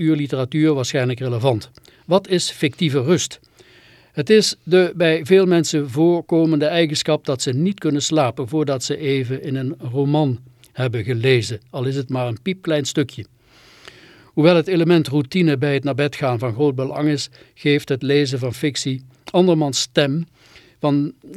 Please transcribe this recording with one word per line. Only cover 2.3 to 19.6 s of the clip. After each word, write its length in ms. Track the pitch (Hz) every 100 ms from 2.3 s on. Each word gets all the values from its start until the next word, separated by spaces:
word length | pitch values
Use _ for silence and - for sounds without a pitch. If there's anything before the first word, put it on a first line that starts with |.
| 180 -
fictieve 520 | - 156 - 160 139
rust? 380 | 123 175 - - _ _ _ _ _ _ _
Het 180 | - 139
is 260 | 214 - -
de 300 | - 180 175 170
bij 280 | 165 160
veel 220 | 139 190 185
mensen 440 | 170 151 156 143
voorkomende 760 | 120 165 170 - 165 160 151 151
eigenschap 580 | 170 165 147 - 151
dat 180 | - 131
ze 100 | 143
niet 260 | 127 180 196
kunnen 240 | 160 143
slapen 460 | - 156 127 117 127
voordat 360 | 156 143 131
ze 120 | - 143
even 460 | 147 135 123 131
in 120 | 151
een 200 | 131 131 170 123
roman 460 | 127 139 151 147 117 - _ _
hebben 320 | - 127 117
gelezen, 560 | 104 117 131 123 101 113 -
al 140 | 139
is 120 | 127 139
het 120 | 127
maar 180 | 131 123
een 160 | 113
piepklein 420 | 196 185 - 151
stukje. 400 | 139 - 127 - 107 _ _ _ - - - - - -
Hoewel 320 | _ - 156 175
het 100 | 160
element 420 | 180 170 175 147
routine 500 | 147 131 185 165 139
bij 160 | 147
het 100 | 139
naar 100 | 139
bed 220 | 131 143 -
gaan 220 | 135 120
van 140 | 123
groot 220 | 110 147
belang 340 | 131 131 143 151
is, 200 | 143 - - -
geeft 340 | _ 147 143 -
het 140 | 135
lezen 360 | 135 143 139 131
van 160 | 127
fictie 500 | 117 151 123 139 131 - _
andermans 560 | - 180 185 160